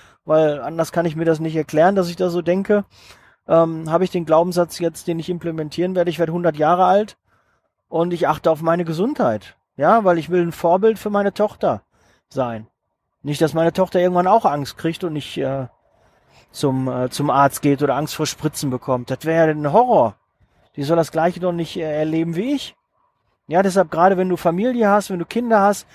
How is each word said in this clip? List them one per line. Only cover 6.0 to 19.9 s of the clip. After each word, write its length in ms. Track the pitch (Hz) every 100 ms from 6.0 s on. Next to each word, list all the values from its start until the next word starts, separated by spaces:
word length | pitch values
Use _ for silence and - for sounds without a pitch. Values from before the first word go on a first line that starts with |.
| 175
ich 100 | 165
werde 120 | 160
hundert 240 | 175 175 151
Jahre 300 | 151 175 185
alt 320 | 196 214 - _ _ _ _ _ _ _
und 240 | - 175
ich 160 | 175 151
achte 200 | 151 165
auf 120 | 156
meine 240 | 165 170 165
Gesundheit. 720 | 160 220 302 170 107 - - _ -
Ja, 280 | 147 226 196
weil 120 | 170
ich 120 | 156
will 120 | 180
ein 100 | 170
Vorbild 480 | - 175 185 220 214
für 100 | 214
meine 240 | 202 202
Tochter 500 | - 208 - 190 110 - _ _ _ _
sein. 380 | - 123 113 110 _ _ _ _ _
Nicht, 180 | 139 147
dass 120 | 160
meine 200 | 160 165
Tochter 260 | 170 180 185
irgendwann 280 | 180 180 180
auch 180 | 220 214
Angst 320 | 147 139 -
kriegt 260 | 165 165
und 100 | 180
nicht, 240 | 151 - -
äh, 300 | 135 139 135 _ _ _ _ _ _ _ _
zum, 360 | - 143 131 131
äh, 220 | 127 127
zum 200 | - 147
Arzt 320 | 135 139 -
geht 200 | 147 135
oder 140 | 139 131
Angst 200 | 151 -
vor 100 | 151
Spritzen 440 | - 151 - 147
bekommt. 400 | 127 - 127 123
Das 160 | 131 156
wäre 220 | 165 160
ja 40 |
ein 200 | 151 147
Horror. 440 | 180 247